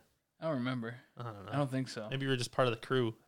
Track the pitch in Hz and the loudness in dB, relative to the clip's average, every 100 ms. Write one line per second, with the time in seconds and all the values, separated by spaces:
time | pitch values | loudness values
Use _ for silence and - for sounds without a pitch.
0 | _ _ _ _ 165 139 123 127 113 123 | _ _ _ _ -2 0 0 -2 -6 -10
1 | - - 120 101 95 135 135 131 127 - | -16 -10 -10 -8 -4 0 0 0 -2 -6
2 | 107 135 135 127 117 - 127 110 - 131 | -4 -2 2 2 2 4 4 4 2 2
3 | 117 - | 2 -2